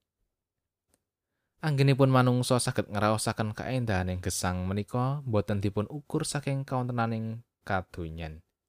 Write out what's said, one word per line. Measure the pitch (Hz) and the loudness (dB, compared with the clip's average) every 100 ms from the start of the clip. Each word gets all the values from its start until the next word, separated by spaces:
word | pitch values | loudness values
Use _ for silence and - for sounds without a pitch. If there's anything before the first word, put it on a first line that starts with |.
| _ _ _ _ _ _ _ _ _ _ _ _ _ _ _ _ | _ _ _ _ _ _ _ _ _ _ _ _ _ _ _ _
Anggenipun | 160 135 139 131 135 | 0 4 4 6 6
manungsa | 131 127 123 123 123 | 6 6 4 2 2
saged | - - - | 2 -2 -2
ngraosaken | 101 104 110 - 107 107 | 0 2 2 0 -2 -2
kaendahaning | 107 - 127 117 92 92 90 | -4 -4 -2 0 0 0 -2
gesang | 92 - 92 90 | -4 -2 -2 -2
menika, | 92 101 101 123 131 143 131 | -2 -4 -2 -2 -2 -2 -2
mboten | 104 101 104 | 0 0 0
dipun | 101 104 104 | -2 -2 -4
ukur | 147 - 156 | -6 -6 -4
saking | 151 147 143 139 | -2 -4 -4 -4
kawontenaning | 139 131 123 120 117 110 110 113 - _ - | -4 -4 -2 -2 0 -2 -4 -8 -14 _ -4
kadonyan. | 95 - - 82 80 80 80 - _ | -4 -4 -8 -10 -8 -10 -12 -20 _